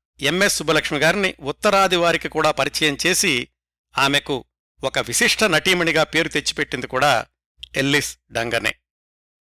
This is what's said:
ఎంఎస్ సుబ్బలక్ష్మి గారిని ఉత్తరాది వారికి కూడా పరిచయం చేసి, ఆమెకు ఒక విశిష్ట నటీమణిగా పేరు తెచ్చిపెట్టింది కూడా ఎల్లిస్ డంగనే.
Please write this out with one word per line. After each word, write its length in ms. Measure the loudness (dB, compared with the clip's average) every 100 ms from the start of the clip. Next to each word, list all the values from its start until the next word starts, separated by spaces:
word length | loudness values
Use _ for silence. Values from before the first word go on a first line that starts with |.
| _ -6
ఎంఎస్ 360 | -4 0 0 0
సుబ్బలక్ష్మి 420 | 0 0 0 0
గారిని 360 | 0 2 -2 -4
ఉత్తరాది 560 | -10 -4 0 2 2 2
వారికి 320 | 2 0 -2
కూడా 220 | 0 0
పరిచయం 460 | 0 -2 0 -2 0 0
చేసి, 420 | 0 0 -2 -4 _ _ _ _ -2
ఆమెకు 460 | 0 0 -2 -6 -8 _ _ _
ఒక 140 | -6 -4
విశిష్ట 460 | -2 0 0 2
నటీమణిగా 580 | 2 2 2 2 2 2
పేరు 260 | 2 0 -2
తెచ్చిపెట్టింది 580 | -2 -4 -4 -6 -6 -6
కూడా 400 | 0 2 2 -2 _ _ _ -10 -4
ఎల్లిస్ 420 | 0 0 -2 -8 _
డంగనే. 420 | -6 -2 -2 -2 -6 _ _ _ _ _ _